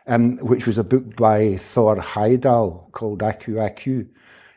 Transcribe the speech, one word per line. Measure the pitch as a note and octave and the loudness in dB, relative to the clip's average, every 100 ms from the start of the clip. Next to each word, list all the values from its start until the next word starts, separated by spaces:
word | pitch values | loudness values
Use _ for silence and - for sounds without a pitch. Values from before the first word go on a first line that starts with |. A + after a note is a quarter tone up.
| - | -2
um, | A#2 A#2 B2 | 2 2 0
which | A#2 B2 A#2+ | 0 0 0
was | G#2+ | -2
a | |
book | G#2+ C3 B2 A2 | 0 0 -2 0
by | A2+ G#2+ G#2+ F#2+ | 2 4 2 0
Thor | - - A2 G#2 | -4 2 2 2
Heyerdahl | F2 - G#2+ B2+ C3 A#2+ G#2+ E2+ - | -2 -2 2 2 4 2 0 -4 -16
called | - A2 G#2 | -10 -8 -4
Aku | G#2+ G#2+ - A2 | -4 -6 -8 -4
Aku. | G#2+ - - C3 G#2 _ _ - _ | -6 -6 -6 -6 -6 _ _ -20 _